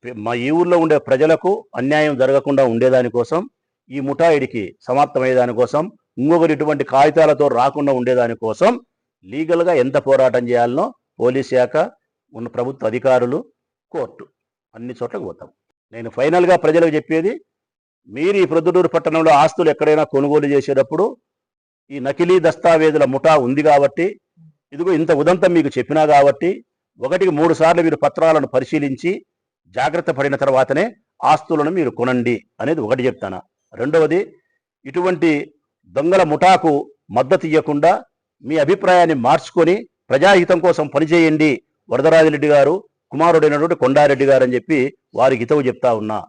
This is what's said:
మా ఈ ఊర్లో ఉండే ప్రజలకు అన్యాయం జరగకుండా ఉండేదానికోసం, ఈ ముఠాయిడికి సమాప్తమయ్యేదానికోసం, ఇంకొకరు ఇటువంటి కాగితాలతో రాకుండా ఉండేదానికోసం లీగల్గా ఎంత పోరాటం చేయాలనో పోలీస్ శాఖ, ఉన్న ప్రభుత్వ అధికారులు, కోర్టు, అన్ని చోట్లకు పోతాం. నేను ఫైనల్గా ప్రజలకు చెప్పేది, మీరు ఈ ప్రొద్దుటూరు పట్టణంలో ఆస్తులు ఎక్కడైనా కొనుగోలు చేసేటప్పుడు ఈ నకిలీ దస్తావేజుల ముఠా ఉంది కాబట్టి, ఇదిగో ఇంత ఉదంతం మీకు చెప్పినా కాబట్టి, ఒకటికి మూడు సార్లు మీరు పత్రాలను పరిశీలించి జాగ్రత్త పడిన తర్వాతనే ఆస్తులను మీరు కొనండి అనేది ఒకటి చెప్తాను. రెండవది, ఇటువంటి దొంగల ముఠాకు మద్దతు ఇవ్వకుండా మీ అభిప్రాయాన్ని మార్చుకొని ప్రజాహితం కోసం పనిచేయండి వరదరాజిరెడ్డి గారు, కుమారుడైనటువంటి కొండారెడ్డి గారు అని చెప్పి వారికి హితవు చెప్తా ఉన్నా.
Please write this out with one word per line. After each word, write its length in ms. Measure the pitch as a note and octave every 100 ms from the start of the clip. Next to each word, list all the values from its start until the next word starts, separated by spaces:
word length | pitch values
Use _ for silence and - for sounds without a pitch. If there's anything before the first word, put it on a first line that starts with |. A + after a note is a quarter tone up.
| -
మా 200 | A#2 G#2+
ఈ 160 | A#2+ B2+
ఊర్లో 280 | D#3+ F3 F3
ఉండే 200 | D#3+ D3+
ప్రజలకు 680 | - C3 D#3 D#3+ F#3 G#3+ - -
అన్యాయం 420 | C3 D3+ D3+ C3+
జరగకుండా 460 | C3 C3+ C#3+ C#3 C3
ఉండేదానికోసం, 840 | A#2 B2+ B2+ B2 A2+ A#2 D#3+ A3+ _ _ _ _
ఈ 100 | C3
ముఠాయిడికి 760 | C3+ C#3+ E3+ D3+ C3 A#2 F#2+ - -
సమాప్తమయ్యేదానికోసం, 1040 | B2+ D3 - B2+ B2+ B2 A2+ A#2+ D3 F3 _ _ -
ఇంకొకరు 340 | C#3 E3+ E3
ఇటువంటి 320 | D#3 D3+ C#3+
కాగితాలతో 640 | C3+ C3 D3+ D3+ D#3 C#3 -
రాకుండా 460 | A#2 C3 D3 C#3+
ఉండేదానికోసం 880 | C3 B2 B2+ A#2 A#2 A2+ G#2+ F#3+ B3 _ _ _ _ F#2
లీగల్గా 480 | B2+ D#3+ E3+ F3
ఎంత 240 | D#3+ B2+ C#3
పోరాటం 520 | C3+ C3+ C3 A#2 A#2+
చేయాలనో 440 | A#2+ A#2+ C3+ A3 - _ _
పోలీస్ 300 | A#2 B2+ B2+
శాఖ, 260 | B2+ B2 D3+ G3 _ _ _ _
ఉన్న 140 | - A#2+
ప్రభుత్వ 400 | B2+ B2 C3+ A#2+
అధికారులు, 580 | A2 C3+ B2+ B2 D3+ - _ _ _ _
కోర్టు, 340 | - A#2+ - - _ _ _ _ A2+
అన్ని 180 | A#2+ A#2+
చోట్లకు 200 | A#2+ G3+
పోతాం. 260 | A#2 E2 - _ _ _ _
నేను 160 | A2+ A#2
ఫైనల్గా 460 | - C#3 F3 F3 F3
ప్రజలకు 400 | D#3 D#3+ E3 D3+
చెప్పేది, 440 | - D#3+ F3+ C#4+ _ _ _ _ _ _ _ A2
మీరు 220 | E3+ G3
ఈ 80 | E3+
ప్రొద్దుటూరు 420 | D#3+ D#3+ F3+ F3
పట్టణంలో 440 | E3 D#3+ D#3+ D#3+
ఆస్తులు 380 | C#3+ D#3 - E3
ఎక్కడైనా 340 | D3 D3+ D#3
కొనుగోలు 440 | D3+ C#3 C#3+ D3+ D3 C#3+
చేసేటప్పుడు 640 | C3 C3+ C3+ D#3 G#3 C4 _ _ _ _ _ _ _
ఈ 80 | C#3
నకిలీ 400 | C3 C#3 F3 F#3
దస్తావేజుల 680 | E3 D#3 E3+ E3 D#3+ D#3 C#3
ముఠా 200 | C3+ D#3+ D3+ B2
ఉంది 160 | C#3 D3+
కాబట్టి, 500 | C#3+ C#3 - F3+ - _ _ D#3+ _ _
ఇదిగో 180 | C#3+ F3 E3
ఇంత 120 | D#3+
ఉదంతం 400 | D3+ D3 F3+ F#3 E3+
మీకు 120 | C#3+ C3
చెప్పినా 280 | B2 D#3 D#3
కాబట్టి, 500 | C#3+ C#3+ C3+ E3+ G3+ _ _ _ _
ఒకటికి 320 | B2+ F#3 F#3+
మూడు 220 | D3 E3
సార్లు 280 | D#3+ D#3+ F3 E3
మీరు 100 | D3+ C#3+
పత్రాలను 420 | D#3 E3 D#3 C#3 B2+
పరిశీలించి 560 | B2+ D#3 C#3+ C3 E3+ G#3 _ _ _ _ _ G#2
జాగ్రత్త 360 | C#3+ E3+ E3+
పడిన 240 | C3+ C#3 C#3
తర్వాతనే 420 | C#3 C3 C3 C#3 A3 - _ _ C3
ఆస్తులను 400 | D3+ - D#3+ D3 F#3
మీరు 140 | C#3 A2+
కొనండి 360 | B2 B2 A#2+ A2+ _ _
అనేది 200 | A#2 D#3+ G#2+
ఒకటి 180 | B2+ B2+
చెప్తాను. 320 | A#2 G2 F#2+ _ _ _
రెండవది, 460 | - C3+ E3 D3+ E3+ - _ _ _ _ _ C#3
ఇటువంటి 460 | C#3+ F3+ F3 E3 D3 D3 _ _ _ _ F2+
దొంగల 280 | D#3 F#3+ E3
ముఠాకు 420 | D3 F3+ F3+ E3 C#3+ - _ _ C3
మద్దతు 280 | B2+ F#3 E3
ఇవ్వకుండా 440 | D#3 D3+ D3 D#3+ F#3+ - _ _ _
మీ 120 | A#2 D#3+ C#3+
అభిప్రాయాన్ని 520 | G3 F#3 F3+ E3+ D3 A#2+
మార్చుకొని 480 | E3 - F3+ D#3+ G3 A#3 _ _
ప్రజాహితం 500 | C3 F3+ F#3+ F3 F3+ F3+
కోసం 220 | E3 D3+ C#3+
పనిచేయండి 560 | D#3 E3+ E3 D3+ D#3 B2+ _ _ _
వరదరాజిరెడ్డి 560 | A#2+ D3 D#3+ D#3+ D3 D3+
గారు, 280 | D3 C3+ F#3 _ _ _
కుమారుడైనటువంటి 640 | C#3 E3+ D#3+ D3+ D3 E3+ E3+
కొండారెడ్డి 420 | B2+ C#3 D3 C3+ C3+
గారు 120 | C3
అని 120 | B2+ B2
చెప్పి 220 | - D#3 C3 _ _ A2
వారికి 260 | C3 C3
హితవు 180 | A#2+ D3+ B2+
చెప్తా 200 | A#2+ B2 A2+
ఉన్నా. 180 | G#2+ G#2+